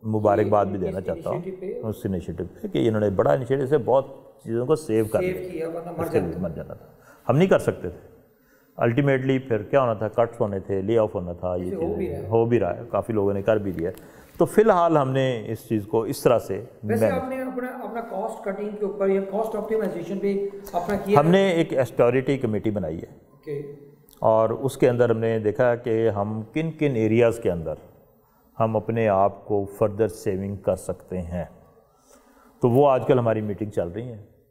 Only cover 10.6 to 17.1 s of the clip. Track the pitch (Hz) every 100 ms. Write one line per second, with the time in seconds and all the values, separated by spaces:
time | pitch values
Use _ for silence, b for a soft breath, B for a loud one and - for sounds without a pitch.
10.6 | 87 98 95 113 107 104 87 87 92 90
11.6 | 90 95 85 85 - - 101 113 117 117
12.6 | 92 104 120 104 98 110 101 101 98 107
13.6 | 101 82 85 - B B B - 170 -
14.6 | 220 185 170 156 131 131 131 120 107 110
15.6 | - 110 104 117 113 135 - 117 - 98
16.6 | 117 - 107 110 110